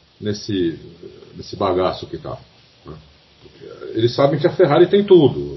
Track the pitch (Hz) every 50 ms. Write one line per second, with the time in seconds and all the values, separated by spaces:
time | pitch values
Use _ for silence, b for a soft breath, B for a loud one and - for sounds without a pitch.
0 | _ _ _ - 101 104 101 - - - 104 95 87 82 78 67 - - - -
1 | - - - - - - - - - - - 87 98 92 90 90 92 90 - -
2 | - - 85 78 - 69 60 - - _ _ _ _ _ _ _ _ 82 78 78
3 | - _ _ _ _ _ _ _ _ - _ - - - - - - - - 113
4 | 113 120 - - 139 147 156 143 - 165 - - 185 139 147 165 180 170 196 202
5 | 202 - 190 170 147 123 - - - 71 -